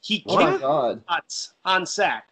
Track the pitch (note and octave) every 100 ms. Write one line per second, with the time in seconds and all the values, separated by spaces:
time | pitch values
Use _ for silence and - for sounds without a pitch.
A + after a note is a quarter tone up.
0 | - G#3 - F#3 D#3+ F#4+ C3+ D3+ A#2+ A2
1 | - E3 - - - _ F#3 F#3 F#3 -
2 | F#3 A2+ -